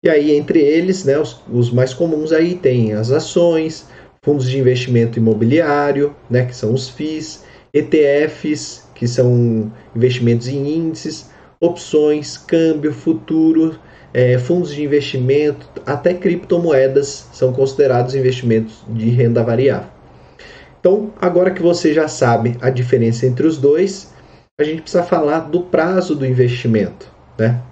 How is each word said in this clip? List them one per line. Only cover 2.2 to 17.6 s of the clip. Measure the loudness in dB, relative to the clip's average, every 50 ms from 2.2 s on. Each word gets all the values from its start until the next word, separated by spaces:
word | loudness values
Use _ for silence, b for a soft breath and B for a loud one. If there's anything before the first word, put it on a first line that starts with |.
| -2 0 2
aí | 2 2 0 -2
tem | 0 0 0 2 2 0 0 0
as | -4 -2 -2
ações, | -2 -2 -2 -2 0 2 2 2 2 0 -2 -4 -6 -10 -16 B B B B B B _ _
fundos | -2 0 0 0 -2
de | -2 2
investimento | 2 2 2 0 -2 0 2 2 2 0 0 0
imobiliário, | 2 2 2 2 2 2 2 2 2 2 0 0 0 0 0 0 0 -2 -4 -8 -12 -2
né, | 0 0 0
que | 0 -4
são | -6 -4 -2 -2
os | -2 -4 -6
fis, | -10 -10 -8 -8 -6 -8 -10 -12 -14 -20 B B B B B B B
E | -2
T | 0 2 2 4 4 4 4 2 0 0
Fs, | -4 -6 -4 -4 -4 -4 -6 -12 -16 -18 -20 -20 -12
que | -6 -4
são | -4 0 2 2 4 4 4 2 2 0 0 -2 -4 B B B B B
investimentos | 0 0 2 2 2 2 2 0 0 -2 -4
em | -6 -4 -4 -2 -2
índices, | -2 -4 -4 -6 -8 -10 -12 -12 -12 -16 B B B B B B B
opções, | -2 -2 -2 -2 -10 -2 0 2 2 4 2 0 -4 -10 -14
câmbio, | -18 -6 -2 0 2 2 2 0 0 -2 -4 -4
futuro, | -4 -2 -2 -2 -2 -2 -2 0 2 2 4 4 2 2 0 -2 -8 B B B B B B B
é, | 0 2 2 2 0
fundos | 0 0 0 -2 0 -4 -4
de | -6 -4
investimento, | 0 0 0 0 -2 -6 -4 0 0 2 2 2 0 -2 -4 -10 -18 -18 -14 -8
até | -6 -6 -2 0 -2 -2
criptomoedas | 0 0 -2 -2 -2 -2 -2 -2 0 2 2 2 4 4 4 2 0 0 0 -8 -14 -18 -20 -6
são | -2 -2 0 2
considerados | 2